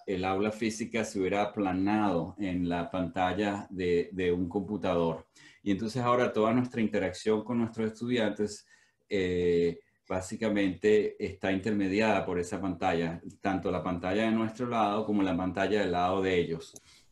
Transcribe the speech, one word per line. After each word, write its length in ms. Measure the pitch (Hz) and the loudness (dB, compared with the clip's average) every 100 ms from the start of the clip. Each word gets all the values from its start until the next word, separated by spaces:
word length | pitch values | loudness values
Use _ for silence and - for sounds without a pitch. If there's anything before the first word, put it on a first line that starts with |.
| - | -4
el 200 | 92 92 | -2 0
aula 260 | 95 104 | 0 0
física 540 | - 113 110 110 113 110 | 0 -4 -4 -4 -4 -4
se 140 | - | 0
hubiera 220 | 92 101 | 0 0
aplanado 960 | 104 107 98 92 98 107 104 85 85 92 | 0 0 -2 0 2 2 2 0 -2 -6
en 300 | 98 90 87 | -4 -2 0
la 220 | 87 82 | -2 -2
pantalla 760 | 92 90 95 92 92 104 101 - | -4 -4 0 0 0 -2 -2 -8
de, 400 | 92 90 87 - | -4 0 2 0
de 200 | 92 90 | -2 0
un 180 | 87 87 | 0 0
computador. 760 | 98 95 104 95 87 82 80 - - - - | -4 -4 -4 0 2 2 -2 -10 -20 -20 -10
Y 80 | 101 | -4
entonces 300 | 95 110 127 | -2 -2 -2
ahora 320 | 120 123 117 | 2 2 2
toda 200 | 110 107 | 2 2
nuestra 280 | 123 123 120 | 2 0 0
interacción 640 | 104 104 92 - 110 107 104 | 0 0 -2 -2 0 0 0
con 140 | 117 | -2
nuestros 340 | 113 113 110 | -2 -2 -4
estudiantes, 760 | - 120 123 104 104 104 - - - _ _ - | -4 -2 0 0 0 -4 -4 -18 -20 _ _ -4
eh, 720 | 85 90 90 87 85 85 85 _ _ - | -2 0 2 4 4 2 0 _ _ -6
básicamente 1080 | 92 95 110 110 104 98 87 107 107 95 - | -6 -4 -4 0 2 0 2 4 4 4 -2
está 340 | 95 85 95 | -8 -2 0
intermediada 760 | 95 110 101 98 98 110 98 92 | 0 0 0 0 2 2 2 0
por 120 | 90 | -2
esa 240 | 87 95 | -2 -4
pantalla, 600 | 95 87 92 85 82 85 95 - | -4 -2 0 0 -2 -4 -12 -6
tanto 320 | 98 92 95 | -2 -2 0
la 100 | 90 | -2
pantalla 440 | 87 87 90 101 113 | -2 -4 -2 0 2
de 60 | |
nuestro 360 | 113 110 - 123 | 2 0 -2 -2
lado 380 | 117 104 104 107 | 2 2 0 0
como 180 | 104 | 2
la 120 | 95 87 | 2 0
pantalla 440 | 92 92 95 104 | -2 0 0 2
del 140 | 92 | 2
lado 280 | 87 90 95 | 2 2 2
de 160 | 95 90 | 2 2
ellos. 420 | 82 80 - - - - _ | 0 -2 -8 -20 -20 -20 _